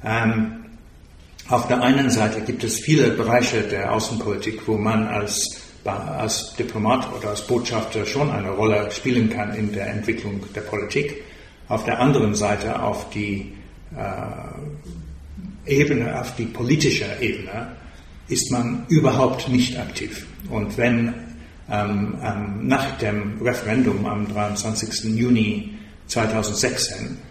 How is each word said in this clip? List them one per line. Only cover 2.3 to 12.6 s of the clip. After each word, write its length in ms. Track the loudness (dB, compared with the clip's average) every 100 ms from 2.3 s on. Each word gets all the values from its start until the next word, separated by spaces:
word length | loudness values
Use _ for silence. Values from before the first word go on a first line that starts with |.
| 0
gibt 220 | -4 -2
es 140 | -2 -2
viele 320 | 4 6 6
Bereiche 500 | 4 4 4 4 0
der 320 | 0 -2 0
Außenpolitik, 720 | 0 0 -2 -2 -2 -4 -4 0
wo 100 | 2
man 300 | 4 2 2
als 540 | -2 -2 -2 -4 -6 -16 -8
Ba-, 340 | -4 -4 -4 -4
als 340 | -2 -2 -4
Diplomat 520 | -4 -4 0 2 2 0
oder 140 | -6 -4
als 180 | -6 0
Botschafter 580 | 0 2 -2 -2 -4
schon 240 | -2 0 0
eine 200 | 0 -2
Rolle 400 | 2 4 4 0
spielen 380 | -2 2 4 4
kann 260 | 2 -4
in 160 | -2 -2
der 160 | -2 -4
Entwicklung 540 | -2 -2 -2 -4 -6 -8
der 80 | -10
Politik. 640 | -6 -4 -2 -2 -2 -6 -14 -18 -20 -20 -4
Auf 160 | -2
der 160 | 0 2
anderen 340 | 4 6 4
Seite, 460 | 2 0 0